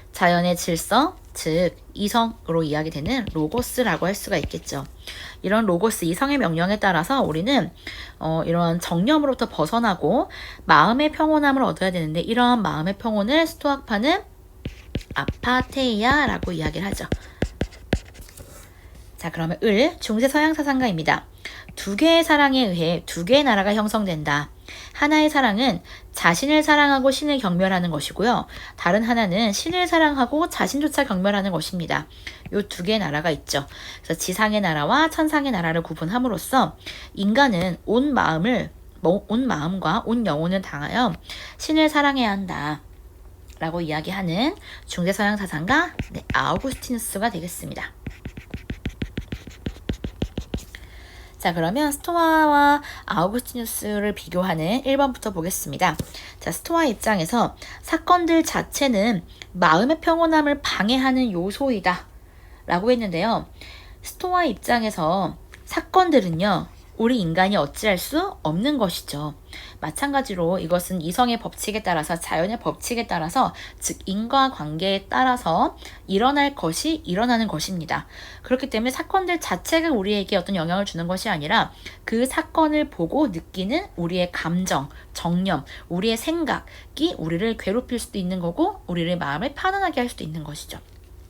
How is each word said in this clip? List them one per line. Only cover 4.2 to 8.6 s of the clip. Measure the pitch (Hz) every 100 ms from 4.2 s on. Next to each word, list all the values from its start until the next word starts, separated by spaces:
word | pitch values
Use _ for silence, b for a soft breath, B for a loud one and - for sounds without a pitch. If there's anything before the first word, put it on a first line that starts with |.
| - 180
있겠죠. | 170 170 - 139 - - B B B B
이런 | 185 214 220
로고스, | 170 220 214
이성의 | 165 180 277 285
명령에 | 180 165 180 208
따라서 | 202 170 175 269
우리는, | 180 156 202 277 165 B B B B -
어, | 156 160 165
이런 | 170